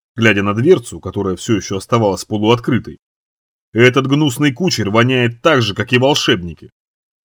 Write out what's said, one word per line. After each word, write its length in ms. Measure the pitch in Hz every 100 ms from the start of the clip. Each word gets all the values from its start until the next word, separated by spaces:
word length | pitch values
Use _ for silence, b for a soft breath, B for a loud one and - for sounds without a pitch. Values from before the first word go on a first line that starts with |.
| _ -
глядя 280 | 113 101
на 100 | 101
дверцу, 460 | 104 139 175 117 85
которая 360 | 95 101 95 90
все 200 | - 107
еще 220 | - 98
оставалась 480 | - 117 104 92 -
полуоткрытой. 760 | 107 107 120 117 120 85 71 _ _ _ _ _ _ _
"Этот 340 | 107 123 127 131
гнусный 460 | 143 151 120 147
кучер 360 | 127 180 - 98
воняет 520 | 107 120 131 120 120
так 200 | 170 147
же, 120 | 104
как 200 | 95 101
и 40 | 123
волшебники". 720 | 135 147 - 107 87 80 - _ _ _ _ _